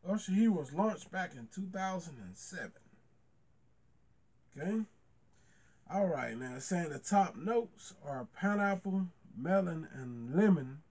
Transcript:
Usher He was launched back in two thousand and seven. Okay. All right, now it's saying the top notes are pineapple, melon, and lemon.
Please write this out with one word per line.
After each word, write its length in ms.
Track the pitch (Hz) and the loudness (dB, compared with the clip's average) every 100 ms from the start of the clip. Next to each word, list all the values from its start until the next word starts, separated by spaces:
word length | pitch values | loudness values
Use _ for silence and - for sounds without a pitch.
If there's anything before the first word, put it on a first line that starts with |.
| 180 | -2
Usher 220 | 208 - | -4 0
He 160 | 190 226 | 4 6
was 260 | 185 135 | 4 0
launched 380 | 147 214 214 - | 0 0 0 -6
back 220 | 185 180 - | -6 -6 -8
in 140 | 226 | -14
two 140 | - 190 | -10 -8
thousand 420 | 190 190 185 170 135 92 | -4 -4 -4 -8 -14 -14
and 100 | 95 | -14
seven. 360 | - 180 110 - _ _ _ _ _ _ _ _ _ _ _ _ _ _ _ _ _ - | -12 -10 -10 -12 _ _ _ _ _ _ _ _ _ _ _ _ _ _ _ _ _ -6
Okay. 240 | 160 220 220 _ _ _ _ _ _ _ - _ - | -2 -2 -2 _ _ _ _ _ _ _ -20 _ -4
All 140 | 185 196 | 0 2
right, 280 | 147 120 113 | 2 -2 -4
now 180 | 127 127 | -8 -8
it's 100 | - | -2
saying 240 | 180 165 | 0 0
the 100 | 143 | -4
top 360 | - 202 190 - | 2 4 4 2
notes 580 | 180 233 240 - - - 143 | 0 0 0 -8 -20 -14 -8
are 180 | 135 233 - | -8 -8 -2
pineapple, 680 | 196 208 202 196 196 190 185 - - - | 0 2 2 2 0 0 -2 -6 -18 -8
melon, 520 | 147 190 185 165 160 | 2 2 2 -2 -8
and 400 | 135 127 120 117 | -10 -10 -8 -2
lemon. 460 | 151 214 180 131 139 - | 4 6 6 2 -10 -16